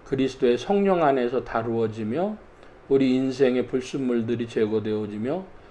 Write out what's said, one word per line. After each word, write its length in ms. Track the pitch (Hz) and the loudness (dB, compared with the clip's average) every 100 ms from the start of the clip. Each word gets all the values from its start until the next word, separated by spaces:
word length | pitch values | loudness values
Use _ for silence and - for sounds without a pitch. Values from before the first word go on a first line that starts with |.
그리스도의 540 | - 135 131 - 123 120 | -6 -2 -2 0 2 2
성령 440 | - 202 196 175 | 0 2 2 4
안에서 420 | 151 135 120 127 | 4 2 0 -2
다루어지며 920 | 113 117 113 113 113 110 107 131 196 214 - - - - - | -2 -4 -2 -2 -2 -4 -6 -2 -4 -6 -14 -20 -20 -20 0
우리 260 | 139 131 | 4 4
인생의 520 | 127 135 127 131 127 120 | 2 0 4 4 4 0
불순물들이 800 | 131 127 147 131 120 113 117 117 | -4 -4 -4 0 0 0 -4 -2
제거되어지며 960 | - 107 110 107 107 104 104 117 175 190 - - | -2 0 0 -2 -4 -4 -6 -4 -6 -8 -18 -20